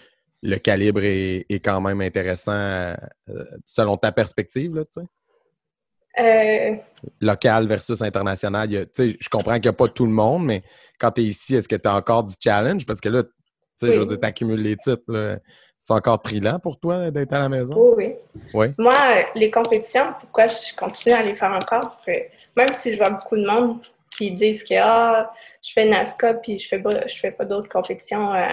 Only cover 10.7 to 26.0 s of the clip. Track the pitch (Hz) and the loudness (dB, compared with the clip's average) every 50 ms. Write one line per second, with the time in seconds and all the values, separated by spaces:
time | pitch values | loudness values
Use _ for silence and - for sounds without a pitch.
10.7 | _ _ _ _ _ - - 117 - 123 117 107 101 - - - 135 120 101 - | _ _ _ _ _ -2 -2 0 0 0 -2 -2 -2 -6 -6 -2 -2 -2 0 0
11.7 | 110 95 - 104 98 101 92 - 117 117 113 98 92 - - 113 104 104 110 135 | -4 -2 0 0 0 0 2 2 2 0 0 -2 -6 -4 0 2 2 2 2 0
12.7 | 196 196 127 - 113 101 - 107 113 127 117 - _ _ _ _ _ _ _ _ | -2 -2 -4 -6 -8 -6 -4 -2 0 0 0 -2 _ _ _ _ _ _ _ _
13.7 | _ - 120 120 113 107 104 113 107 101 - 107 101 - 120 113 110 110 107 107 | _ -4 0 2 2 2 2 0 -4 -2 -4 -4 -4 -2 -4 -2 -2 -2 -2 -2
14.7 | 107 101 - 135 127 113 _ - 117 107 107 104 95 95 _ _ _ _ _ _ | -4 -2 -2 -2 -2 -2 _ -6 -4 -4 -4 -4 -6 -8 _ _ _ _ _ _
15.7 | _ _ _ - 113 107 - 120 113 104 - - 107 104 98 107 143 180 - 175 | _ _ _ 0 0 0 2 2 0 0 0 -4 -4 -2 -2 -2 -2 -2 -6 -8
16.7 | 135 - - 170 175 180 180 165 143 147 139 139 156 143 143 135 135 131 123 123 | -10 -6 -4 -4 -4 -2 -4 -4 -4 -4 -4 -4 -2 -2 -2 -2 -2 -4 -4 -2
17.7 | 147 214 233 247 226 208 196 226 269 - - _ - - - - - 185 180 175 | 2 6 6 6 6 6 2 -4 -6 -10 -16 _ -20 -20 -14 -4 0 2 2 2
18.7 | 139 - 226 240 262 285 285 262 240 185 170 - - 220 214 214 - 233 233 226 | 2 2 4 6 6 6 6 6 4 4 2 0 0 0 0 2 2 2 2 2
19.7 | 226 214 220 - - 254 285 - - - - - - - 220 226 - - - - | 2 0 0 0 0 0 0 0 -4 -12 -14 -4 2 4 4 4 4 -2 -10 -12
20.7 | - - - - - - - 240 240 226 220 202 208 - 202 190 196 185 - - | -10 -8 -8 -8 -8 -2 2 4 4 4 4 0 -2 0 0 0 0 -2 -2 -2
21.7 | 233 233 240 233 - _ - 190 175 - - - _ _ _ _ - - 247 269 | -2 -2 -2 -4 -10 _ -6 -4 -4 -4 -4 -8 _ _ _ _ 0 2 2 2
22.7 | 269 - - 240 214 208 208 190 208 196 - - 233 214 202 202 208 233 247 233 | 0 -4 -6 -4 0 2 0 0 0 -2 -6 -4 -2 -2 0 2 2 2 2 0
23.7 | 233 233 - - _ _ _ _ - - 214 202 180 180 214 214 214 214 - - | -2 -6 -12 -20 _ _ _ _ -10 -6 -6 -4 -2 2 2 2 0 0 -4 -2
24.7 | 190 190 202 214 226 226 233 233 226 220 220 226 - - - - - _ - - | 0 2 4 4 4 4 4 4 2 2 0 -2 -8 -18 -20 -20 -20 _ -12 -2
25.7 | - 226 220 214 214 185 | 0 2 4 4 4 2